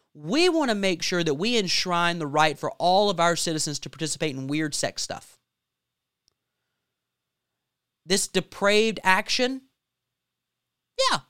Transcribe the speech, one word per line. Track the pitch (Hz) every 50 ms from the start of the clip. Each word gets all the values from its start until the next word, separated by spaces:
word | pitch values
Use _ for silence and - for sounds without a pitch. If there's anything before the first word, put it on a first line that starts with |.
| _ _ -
"We | 147 147 160 220 311 349 370
want | 320 320 294 247
to | 214
make | 202 196 190 175 156
sure | - - 185 175
that | 170 160 151
we | 135 190 233 247 226
enshrine | 196 165 - - - 185 175 170 175 170 170 170
the | 156
right | 143 139 151 156 156 139 -
for | - 143
all | - - 160 175 185 196 208 202
of | 190 170
our | 170 170 170
citizens | - - 180 160 156 - 160 147 -
to | - -
participate | - - 165 151 - - 160 156 131
in | 135 131
weird | 135 147 156 156 151 -
sex | - - - - -
stuff." | - - 90 - - - - _ _ _ _ _ _ _ _ _ _ _ _ _ _ _ _ _ _ _ _ _ _ _ _ _ _ _ _ _ _ _ _ _ _ _ _ _ _ _ _ _ _ _ _ _ _ _ _ _ _ _ _ _ _
This | 156 190 196 -
depraved | - - 185 - - - - 202 202 208 208 226 226 202 - -
action, | 190 185 196 208 - - - 254 254 269 262 - _ _ _ _ _ _ _ _ _ _ _ _ _ _ _ _ _ _ _ _ _ _ _ _ _ _ - 523 494
yeah, | 285 170 - _